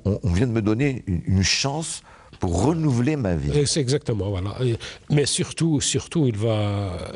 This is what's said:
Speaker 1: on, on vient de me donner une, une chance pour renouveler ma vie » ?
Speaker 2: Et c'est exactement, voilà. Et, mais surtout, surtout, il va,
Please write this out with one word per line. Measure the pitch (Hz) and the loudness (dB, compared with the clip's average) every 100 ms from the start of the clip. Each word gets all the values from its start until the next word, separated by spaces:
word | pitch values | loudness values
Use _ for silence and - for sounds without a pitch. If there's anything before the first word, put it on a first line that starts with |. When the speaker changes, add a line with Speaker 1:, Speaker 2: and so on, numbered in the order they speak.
Speaker 1:
on, | 95 98 | 0 0
on | - | 0
vient | 87 127 | 2 2
de | |
me | 113 | 2
donner | 101 110 143 127 - | 2 2 0 -2 -2
une, | 85 - | -4 2
une | 95 | 2
chance | 90 - 139 147 160 - - - - - | 2 0 -2 -4 -6 -10 -14 -20 -20 -6
pour | 95 85 | -2 2
renouveler | 120 165 156 120 123 151 | 2 2 2 2 2 0
ma | 110 | 0
vie » ? | 82 71 147 | 0 2 2
Speaker 2:
Et | 143 | 2
c'est | 170 | 0
exactement, | 123 147 - 110 95 | 0 -2 -2 -2 -2
voilà. | 95 98 104 | -4 -4 -2
Et, | 127 113 - - - | -2 -2 -6 -14 0
mais | 147 139 | 2 2
surtout, | - 165 - 165 143 | 0 -4 -2 0 2
surtout, | - 127 - 175 135 | 0 -2 -2 0 2
il | 101 | 2
va, | 113 107 104 101 98 87 - | 0 0 0 -2 -2 -6 -8